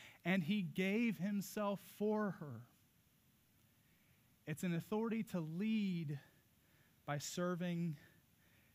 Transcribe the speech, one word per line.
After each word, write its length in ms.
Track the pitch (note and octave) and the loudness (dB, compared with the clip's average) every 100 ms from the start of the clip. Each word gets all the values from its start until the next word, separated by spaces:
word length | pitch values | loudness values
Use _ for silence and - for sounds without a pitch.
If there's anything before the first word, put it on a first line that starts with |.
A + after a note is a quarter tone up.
| - - E3+ | -20 -4 2
and 180 | F#3+ | 2
he 180 | D3+ G#3+ | 4 2
gave 560 | E3+ C#3+ F#3+ G#3+ A#3 D#3 | 0 0 2 4 2 2
himself 640 | F#3+ G3+ F3 - G3+ G3 - - | 0 0 -2 -2 -2 -2 -6 -2
for 340 | G#3 G#3+ G#3 | 0 2 2
her. 320 | - D3+ A2+ A#2+ - - _ _ _ _ _ _ _ - _ _ _ - - - _ - | -2 -8 -12 -14 -20 -20 _ _ _ _ _ _ _ -20 _ _ _ -20 -20 -20 _ -6
It's 180 | D#3 | -2
an 100 | F3+ | 0
authority 500 | E3+ - G#3+ A3+ A3+ | 0 0 0 2 0
to 160 | - F#3 | 0 -2
lead 800 | D#3 E3 A3 A3 G3 E3+ D3+ C#3+ - - _ _ _ - - _ - | -2 -2 2 2 2 0 -2 -4 -8 -20 _ _ _ -20 -20 _ -4
by 140 | D3 | -4
serving 760 | - - F3+ F3 F3+ E3+ E3+ D3 - - _ _ - - - | -2 -2 0 0 0 0 -2 -4 -10 -20 _ _ -20 -20 -20